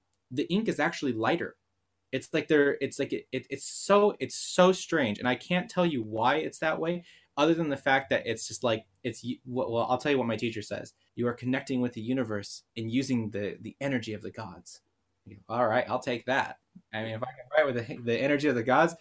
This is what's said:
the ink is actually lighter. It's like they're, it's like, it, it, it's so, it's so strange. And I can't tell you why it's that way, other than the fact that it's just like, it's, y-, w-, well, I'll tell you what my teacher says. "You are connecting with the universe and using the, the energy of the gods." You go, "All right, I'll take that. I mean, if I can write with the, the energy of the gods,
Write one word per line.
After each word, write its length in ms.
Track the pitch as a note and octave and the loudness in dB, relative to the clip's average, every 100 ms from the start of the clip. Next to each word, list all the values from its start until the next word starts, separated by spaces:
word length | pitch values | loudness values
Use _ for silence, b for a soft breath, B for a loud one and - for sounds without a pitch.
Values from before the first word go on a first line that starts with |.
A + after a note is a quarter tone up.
| _ _ - | _ _ -8
the 120 | B2+ | -4
ink 240 | - F#3+ G#3+ | 0 0 0
is 120 | C#3 | 0
actually 320 | D#3+ - C#3 | 0 0 -2
lighter. 460 | A2 A#2 E3 G#2 - _ _ _ _ _ | 0 2 0 -2 -10 _ _ _ _ _
It's 160 | C3 - | -8 -4
like 140 | D#3+ - | -2 4
they're, 300 | D3+ C#3+ - | 4 4 2
it's 180 | C3 B2+ | -4 -4
like, 140 | C#3 | -4
it, 160 | F2+ - | -4 -6
it, 120 | C3 - | -10 -8
it's 160 | C3+ - | -10 -10
so, 500 | - - G3+ G#3 - | -4 4 6 6 2
it's 160 | B2 - | -6 -6
so 360 | - - F#3 | 0 6 6
strange. 480 | F#3 - E3 A2+ G#2 | 6 0 0 0 0
And 80 | B2 | -2
I 80 | B2 | -2
can't 340 | - F3+ - | -2 -2 -2
tell 160 | F3+ F3 | 0 2
you 160 | C3+ | 0
why 360 | G#2+ A2 B2 D3+ | -4 0 2 2
it's 220 | D#3 - | -2 -4
that 200 | D#3+ D#3 | -2 -2
way, 240 | D#3+ F3 b b b - | -2 -4 b b b 2
other 180 | D#3 | 4
than 140 | E3 D#3 | 4 2
the 60 | C#3 | 0
fact 340 | C#3 C3+ - | 2 2 2
that 140 | B2 - | 0 0
it's 220 | A2+ - | -6 -6
just 160 | - | -2
like, 220 | A#2+ A2 - _ | 0 0 -4 _
it's, 180 | B2+ - | -8 -6
y-, 160 | A#2+ - B2+ | -8 -10 -6
w-, 240 | B2 A2 | -4 -2
well, 120 | A#2 A2+ | 0 0
I'll 80 | B2 | 0
tell 160 | D3+ | 2
you 40 | C3+ | 2
what 100 | A#2 | 0
my 100 | A2 | -2
teacher 240 | A#2 A2 | -4 -6
says. 320 | - G#2 A#2+ _ _ - | -8 -8 -10 _ _ -4
"You 120 | A#2+ | -4
are 60 | |
connecting 480 | A#2+ B2 C3+ C3+ B2+ | -2 -2 -4 -2 -2
with 120 | B2 | -2
the 80 | A2+ | -4
universe 600 | A2 C3 A2+ G#2 - - _ - | -2 -2 0 -4 -6 -14 _ -8
and 120 | A2+ | -2
using 400 | B2 C3+ A#2+ G#2+ | -2 0 0 0
the, 280 | G2+ G2+ - | -4 -6 -8
the 160 | G#2+ - | -12 -8
energy 320 | C#3 B2+ A2 | -4 -4 -4
of 80 | G#2+ | -8
the 100 | G#2+ | -10
gods." 480 | A2+ G#2 E2+ - - _ _ _ _ - | -12 -14 -16 -20 -20 _ _ _ _ -20
You 100 | G2+ | -18
go, 60 | - | -6
"All 140 | A#2+ A#2 | 0 2
right, 180 | B2 - | 2 2
I'll 120 | B2+ | -2
take 260 | C3 A#2+ B2 | -2 -4 0
that. 340 | C3+ - - _ - _ | -2 -2 -8 _ -20 _
I 100 | A2 | -8
mean, 80 | A2+ | -6
if 100 | A2 | -6
I 40 | B2+ | -8
can 200 | C3+ - D#3 | -10 0 2
write 100 | C#3+ | 4
with 220 | A#2+ A2+ | 2 -4
the, 100 | C3 | -6
the 180 | A#2 A#2 | -2 0
energy 280 | C#3 C#3+ D3 | 2 2 2
of 80 | B2 | 2
the 80 | |
gods, 320 | A2+ C3 E3+ E3+ | 4 6 4 0